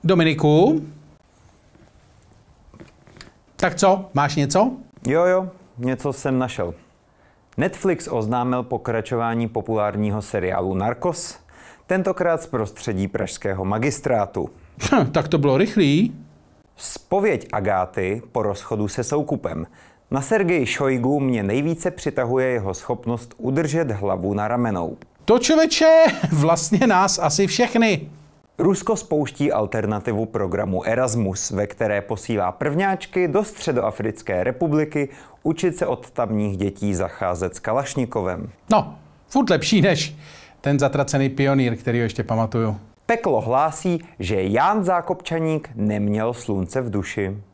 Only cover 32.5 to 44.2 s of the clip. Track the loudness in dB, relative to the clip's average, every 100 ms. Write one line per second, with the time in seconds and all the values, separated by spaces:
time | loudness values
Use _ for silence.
32.5 | -2 -2 0 0 -2 -4 -2 2 2 -2
33.5 | -6 -2 0 -2 -2 -6 -6 -4 -2 -2
34.5 | -2 0 0 0 -2 -4 -8 -20 -6 -4
35.5 | 0 -2 0 -2 -4 -6 -4 -2 0 -2
36.5 | -2 -4 -2 -2 -2 -4 -2 -4 -2 -4
37.5 | -4 -2 -2 -2 -4 -4 -2 -4 -6 -10
38.5 | -16 0 0 0 -12 -20 _ _ -2 2
39.5 | 2 4 4 4 2 -2 -10 -20 -20 -20
40.5 | -6 0 2 2 2 0 2 0 2 2
41.5 | 4 2 0 -2 0 -2 -4 -2 -2 0
42.5 | 0 -2 -4 -12 _ -2 0 2 0 2
43.5 | 2 2 0 -2 -2 -6 -10